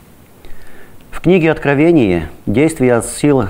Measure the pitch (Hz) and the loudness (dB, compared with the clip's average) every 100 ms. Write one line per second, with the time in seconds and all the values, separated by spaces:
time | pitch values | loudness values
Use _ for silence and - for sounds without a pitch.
0 | - - - - - - - - - - | -20 -20 -20 -16 -12 -12 -12 -16 -18 -20
1 | - - 160 185 160 151 143 143 165 165 | -16 -4 0 2 2 0 0 2 4 4
2 | 101 90 80 - - 113 160 160 127 117 | 2 0 -4 -8 -4 0 0 2 2 2
3 | - - 147 135 | -2 -2 0 2